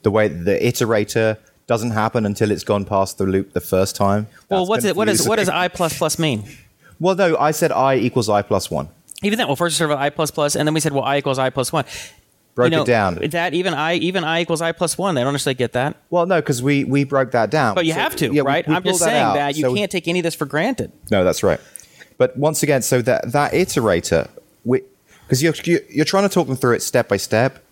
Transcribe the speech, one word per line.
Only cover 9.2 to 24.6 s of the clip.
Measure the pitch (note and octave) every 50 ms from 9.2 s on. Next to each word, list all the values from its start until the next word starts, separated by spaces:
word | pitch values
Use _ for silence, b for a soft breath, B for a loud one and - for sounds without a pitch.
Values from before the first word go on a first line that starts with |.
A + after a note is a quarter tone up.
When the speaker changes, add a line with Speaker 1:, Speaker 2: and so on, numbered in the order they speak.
| -
Speaker 2:
Even | G#3 G3+ A3+
that, | B3
well, | - C#3+
first | B2+ F3 E3+ D3+
we |
started | D3 E3+ D3+ D3
with | C#3 C#3
I | C#3+
plus | C#3+ - D#3+ D3
plus, | - - D3+ D3 C#3+
and | - D3
then | D3+ D#3
we | D#3+
said, | D3+ D#3+ C#3+
"Well, | C#3 A#2+
I | A#2 C#3 C#3+
equals | C#3 C#3+ C3+ B2+
I | C3 C3
plus | - C#3 B2+ - -
one." | D#3+ C3+ B B B B B B B B B _ _ _ _ _
Speaker 1:
Broke | - B2
Speaker 2:
You | B2+ E3 D#3+
know, | D3
Speaker 1:
it |
down. | A#2+ A#2+ A2+ G#2 F#2+ F2 E2 - D#3
Speaker 2:
that | D3 E3+ E3 F3+ C#3
even | F3 F3+ G3 E3+
I, | C3+ D3+ D#3+ E3+
even | F3+ - F3 F#3 F#3+ E3+
I | D3+ D#3+ E3+
equals | F3 - F3 D3+
I | E3 E3 E3
plus | - F#3 D#3+ - -
one, | F3 G3+ F3+
they | C3+ A#2+
don't | C3+ C#3
necessarily | C#3 - D3 C3+
get | C3 B2+ A2+ -
that. | B2+ B2 C#3+ - - _ _
Speaker 1:
Well, | - F3 E3+
no, | F3 F#3+ E3 D3+
'cause | - D3 A#2+ B2
we, | C#3 D3 C#3 C#3
we | - C3 C#3 C#3
broke | C3+ C#3 C3+ C3+ A2+
that | - A#2+ A2+ G#2+
down. | G#2 D#3 C#3+ A2+ G2+
Speaker 2:
But | F3+ F3
you | D#3+ D#3+
Speaker 1:
So, | F3
Speaker 2:
have | A3 D#4 -
to, | - D#3+
Speaker 1:
yeah, | B2
we, | C3 D3
Speaker 2:
right? | C#3 C#3 C#3 E3 -
Speaker 1:
we | D3+ D#3
Speaker 2:
I'm | F3+ F#3
just | F#3+ F#3+ F3
Speaker 1:
pulled | E3+
that | D#3+ -
Speaker 2:
saying | - C3
Speaker 1:
out. | A2+ G2+
Speaker 2:
that | C#3+ C#3+ C#3+ C#3+
you | D3+ D3+
Speaker 1:
So | - F#3+
Speaker 2:
can't | G3+ G#3 F#3
take | - F#3 E3 -
any | E3+ F3+
of | F3
this | E3 D#3
for | - D#3
granted. | C#3 D3 D3+ E3 A#3 C4+ - A#2+ - - - _ -
Speaker 1:
No, | G#2+ G2 F2+
that's | F2+ E2 - -
right. | G2 D#2+ - B B B B B B B B B B B _
But | B2+ - -
once | - C#3 D#3 D#3+ - -
again, | C#3 D3 C3 A2+
so | - - B2+ A#2
that, | B2 A#2+ - - - A#2+
that | C#3+ C#3+ - -
iterator, | D3+ F3+ F#3+ - - A#2+ G#2+ F#2 E2+ E2+ - - D#2+ C2 - - - _ _ _ _